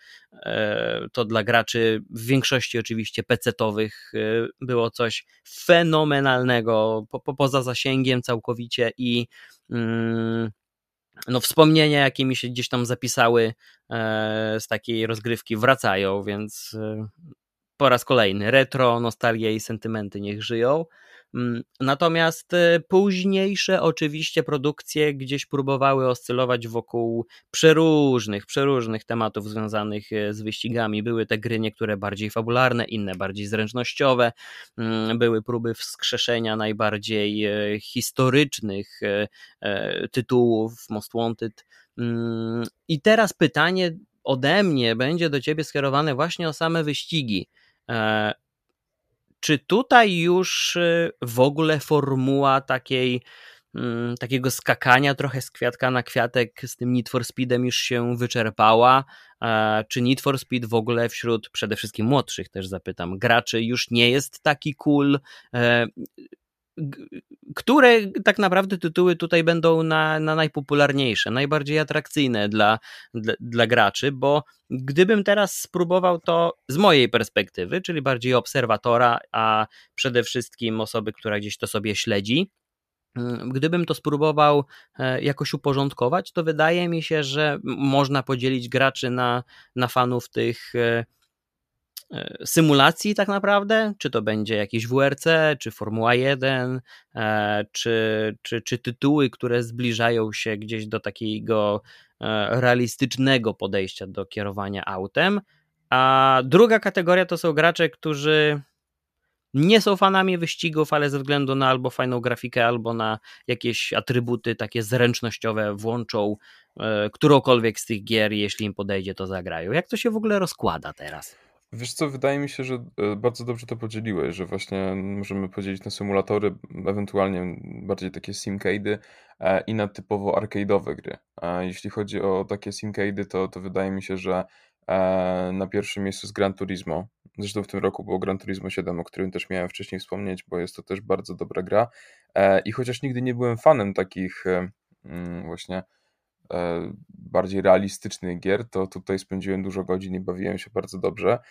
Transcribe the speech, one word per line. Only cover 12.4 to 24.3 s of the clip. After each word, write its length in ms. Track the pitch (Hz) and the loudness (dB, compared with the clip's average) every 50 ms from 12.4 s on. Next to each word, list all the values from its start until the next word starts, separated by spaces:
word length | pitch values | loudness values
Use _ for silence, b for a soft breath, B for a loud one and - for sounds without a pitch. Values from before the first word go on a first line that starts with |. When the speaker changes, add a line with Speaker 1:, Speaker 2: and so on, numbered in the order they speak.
| - 123 | -4 -6
Speaker 1:
gdzieś 200 | 127 120 117 - | -6 -6 -6 -2
tam 180 | - 123 120 | -2 -2 0
zapisały, 680 | 110 123 - - 120 - 135 120 117 120 117 113 110 110 b b b b b b _ | -2 -2 -4 -4 -4 0 2 2 4 4 4 2 2 -2 b b b b b b _
e, 680 | 117 113 113 110 110 107 107 107 107 110 110 110 107 110 | -6 -4 -4 -2 -2 -2 -2 -2 -2 -4 -2 -2 -4 -4
z 60 | - | -4
takiej 400 | - 113 104 - - 117 113 110 | -4 -6 -6 -4 -4 -4 -2 -2
rozgrywki, 500 | 110 113 107 104 117 117 107 - - 117 | -2 -4 -4 -4 -4 -4 -4 -4 -6 -4
wracają, 640 | 107 117 127 135 - - 110 95 98 98 95 98 101 | 0 2 2 2 2 2 0 0 2 0 0 -2 -2
więc, 540 | 101 104 101 101 107 104 - - - - - 110 | -4 -6 -6 -6 -8 -10 -12 -16 -16 -14 -10 -8
e, 280 | 110 107 107 107 110 104 - 156 170 156 - _ _ _ _ _ _ _ _ | -8 -8 -6 -8 -10 -12 -14 _ -20 -20 -20 _ _ _ _ _ _ _ _
po 120 | _ 143 131 | _ 4 4
raz 160 | 123 120 - | 4 2 2
kolejny 460 | - 135 123 110 98 95 101 104 107 | 2 4 4 4 4 2 0 0 4
retro, 500 | 127 135 131 - - 131 131 120 117 120 | 4 4 4 4 2 2 2 4 2 2
nostalgia 500 | 120 117 - - - 120 113 110 110 110 | -2 -4 -4 -2 -2 0 0 0 -2 -2
i 100 | 110 110 | -2 -2
sentymenty 600 | - - 117 104 - 110 110 110 104 98 - 101 | -4 -8 -10 -8 -6 -6 -6 -6 -6 -8 -8 -8
niech 220 | 101 101 104 107 | -8 -6 -6 -8
żyją. 420 | 107 - 120 113 117 123 147 160 165 b b b b b b b b b - | -6 -4 -2 0 2 2 2 0 -2 b b b b b b b b b -6
Mm, 280 | 123 123 120 117 117 - - _ _ | -4 -4 -4 -4 -6 -8 -12 _ _
natomiast, 720 | 135 131 139 143 175 165 165 165 165 165 160 - - _ 175 | 0 0 0 2 2 2 2 2 2 2 0 -4 -8 _ 2
e, 260 | 175 170 170 170 165 165 _ | 4 4 6 4 2 2 _
późniejsze 920 | 190 190 196 202 185 180 185 202 196 190 190 196 196 185 - - 190 180 | 4 4 4 4 2 0 0 0 2 2 0 0 0 -2 0 0 0 2
oczywiście 600 | - 165 160 - 160 151 147 156 156 - | 2 0 0 0 -2 -4 -4 -4 -8 -2